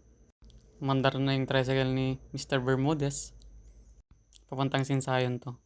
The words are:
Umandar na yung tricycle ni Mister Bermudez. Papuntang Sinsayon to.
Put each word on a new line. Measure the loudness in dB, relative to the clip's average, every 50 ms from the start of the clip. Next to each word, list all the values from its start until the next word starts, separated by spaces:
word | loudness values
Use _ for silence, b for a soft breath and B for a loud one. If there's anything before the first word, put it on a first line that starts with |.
| -20 -20 -20 _ -20 _ _ _ -20 -20 -20 -20 -20 -20 -12 -6
Umandar | 0 0 2 4 4 2 2
na | 2 0 0
yung | 0 0 0 0
tricycle | 2 2 2 2 2 2 2 2
ni | 0 0 -2 -2 -4 -6 -10 -12
Mister | -10 -10 -6 -2 -2 0
Bermudez. | 2 2 2 2 2 0 0 0 -2 -4 -4 -6 -10 -12 -16 -20 -20 -20 -20 -20 -20 -20 -20 -20 -20 -20 -20 -20 -20 _ -20 _ _ _ -20 -20 _
Papuntang | -10 -4 -2 -2 0 0 0 0
Sinsayon | 2 0 0 0 0 0 0 0 0 -2 -4
to. | -8 -10 -14 -14 _